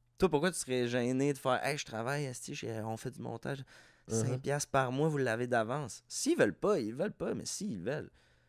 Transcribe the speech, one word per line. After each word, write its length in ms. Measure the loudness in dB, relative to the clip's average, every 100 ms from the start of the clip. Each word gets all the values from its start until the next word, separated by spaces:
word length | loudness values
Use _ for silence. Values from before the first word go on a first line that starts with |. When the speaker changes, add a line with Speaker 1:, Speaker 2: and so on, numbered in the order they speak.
| _ 2
Speaker 1:
Toi, 100 | 4
pourquoi 240 | 4 2
tu 60 | 0
serais 260 | 0 0 2
gêné 460 | 2 2 2 2
de 60 | 2
faire, « 200 | 2 2 0
Hey, 120 | -2
je 60 |
travaille, 420 | -4 -4 -2 -2 -4
esti, 280 | -6 -10
je, 120 | -8 -6 -4
on 120 | -4 -6
fait 140 | -8
du 100 | -8
montage. » 440 | -8 -8 -6 -8 -10 -20 -20 _ -2
Speaker 2:
Uh-huh. 140 | 0
Speaker 1:
Cinq 220 | 2 0
piastres 280 | -2 -2 0
par 220 | 2 2
mois, 160 | 2 2
vous 80 | 2
l'avez 300 | 0 0 2
d'avance. 580 | 2 2 -2 -6 -10 -10
S'ils 280 | -4 0 4
veulent 160 | 4
pas, 260 | 4 2 2
ils 160 | 0
veulent 160 | -2 -4
pas, 180 | -4 -4
mais 140 | -4 -4
s'ils 320 | -6 -6 -4
veulent. 320 | -4 -4 -6 -14 _ _